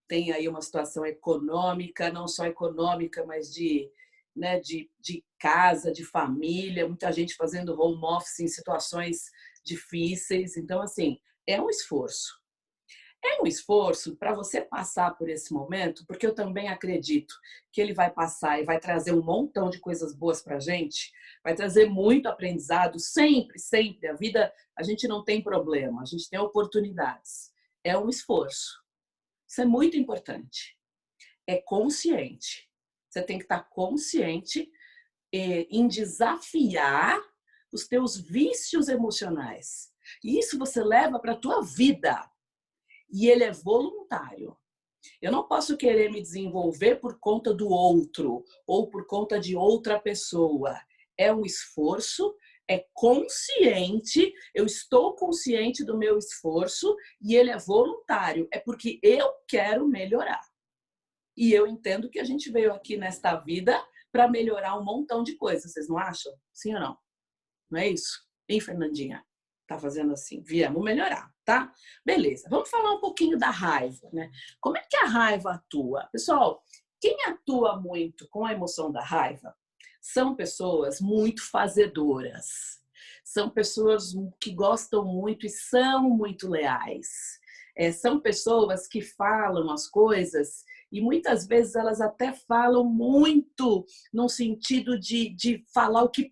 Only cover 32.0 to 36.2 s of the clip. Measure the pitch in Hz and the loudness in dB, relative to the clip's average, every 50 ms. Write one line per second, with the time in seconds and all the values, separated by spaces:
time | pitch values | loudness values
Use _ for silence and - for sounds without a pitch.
32 | - 339 320 - 123 - - - - - - - - _ _ _ _ _ _ _ | 0 0 0 0 -2 -6 -10 -12 -12 -12 -12 -12 -16 _ _ _ _ _ _ _
33 | _ _ - 180 180 180 196 185 - - 185 175 - _ - 185 185 185 262 294 | _ _ -8 -8 -6 -6 -6 -8 -4 -4 -4 -4 -4 _ -6 -4 -2 -2 -2 -4
34 | 294 - - 330 196 165 165 170 - - - 311 330 - _ _ _ - _ - | -4 -2 0 0 0 0 -2 -4 -6 -6 -6 -6 -6 -8 _ _ _ -20 _ -20
35 | _ _ _ _ _ - - 190 185 185 180 170 170 - 208 226 240 240 185 214 | _ _ _ _ _ -8 -6 -4 -2 -2 -2 -2 -2 -2 2 2 2 2 2 0
36 | 214 180 - - | -6 -6 -2 0